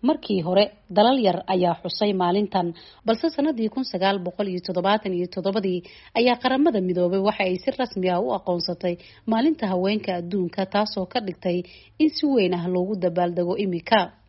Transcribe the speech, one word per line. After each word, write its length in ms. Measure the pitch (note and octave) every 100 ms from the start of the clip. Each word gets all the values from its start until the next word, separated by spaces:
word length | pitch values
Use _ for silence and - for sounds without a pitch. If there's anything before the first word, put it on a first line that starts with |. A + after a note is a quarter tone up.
Markii 380 | B3 D#4 - G3
hore, 240 | E3+ F#3 G#3 - _
dalal 280 | F3+ A3 C4+
yar 200 | G#3 E3+ -
ayaa 280 | F#3+ F3+ E3+
xusay 320 | F3+ - G#3
maalintan, 540 | F#3+ F3+ F#3 G#3 G3 F3 E3+ - -
balse 240 | - A3+ E4
sanadii 400 | D#4 C#4+ B3+ A3
kun 140 | A#3+
sagaal 340 | C4 F#3 F#3+ G3
boqol 260 | F3+ - G#3
iyo 120 | F3+
toddobaatan 520 | F3 F3+ F#3 G#3+ G#3
iyo 140 | F3+ F3
toddobadii 520 | - F3+ G#3 G3 F3+ E3+ - -
ayaa 240 | - B3 A#3+
Qaramada 420 | B3+ C4+ D4+ A3
Midoobay 380 | F#3 F3+ F3 F#3+
waxa 240 | G3 G#3+
ay 120 | F#3+ F#3
si 120 | -
rasmi 360 | - B3+ - F#3
ah 120 | F3+
u 80 | G#3+
aqoonsatay 600 | G#3 - F3 - F3 F#3 F3 - -
Maalinta 420 | - A3+ C#4 D#4 G#3
Haweenka 440 | F#3 F#3 G#3+ G3 F3+
Adduunka, 460 | F3 G3 F3+ - F#3+
taasoo 400 | G3+ G#3 - F#3
ka 100 | B3+
dhigtay 380 | G3+ E3+ F#3 F3+ F3 - - _
in 140 | D#4
si 140 | - D4+
weyn 280 | C4+ F#3
ah 140 | F3+ F3
loogu 260 | F3+ F#3 G#3+
dabaaldego 580 | F3 E3+ F3 F3 F3 G#3+
imika. 420 | G3+ F3 - A3 F3 -